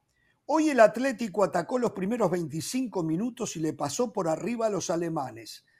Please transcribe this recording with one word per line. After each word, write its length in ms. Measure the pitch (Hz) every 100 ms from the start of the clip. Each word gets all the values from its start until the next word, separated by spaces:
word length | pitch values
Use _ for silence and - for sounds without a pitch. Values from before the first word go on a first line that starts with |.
| _ _ _ _ -
Hoy 240 | 311 311
el 80 | 254
Atlético 640 | 214 220 269 208 226 185
atacó 340 | 185 180 165 254
los 140 | 226
primeros 400 | - 208 240 185
veinticinco 720 | 180 160 156 - 254 254 196
minutos 520 | 160 165 240 233 208 170
y 20 |
le 140 | 156
pasó 380 | - 139 - 247
por 160 | - 170
arriba 380 | 160 190 233 226
a 60 |
los 180 | 190 -
alemanes, 760 | 170 170 160 127 113 107 - _